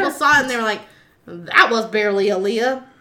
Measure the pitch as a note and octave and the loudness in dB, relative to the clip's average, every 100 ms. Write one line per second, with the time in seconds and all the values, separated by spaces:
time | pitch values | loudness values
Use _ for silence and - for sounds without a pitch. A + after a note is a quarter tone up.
0 | F#4+ - D4 C#4+ C4 A#3+ A3 G3+ - - | 0 0 2 2 2 -2 -2 -4 -10 -20
1 | _ _ - F3 E3 - - A3+ G3+ G#3+ | _ _ -18 -16 0 2 4 2 -2 -2
2 | G#3 G3 G3 F#3 G3+ A3+ B3+ C4 - _ | 0 2 0 0 -2 0 -2 -2 -8 _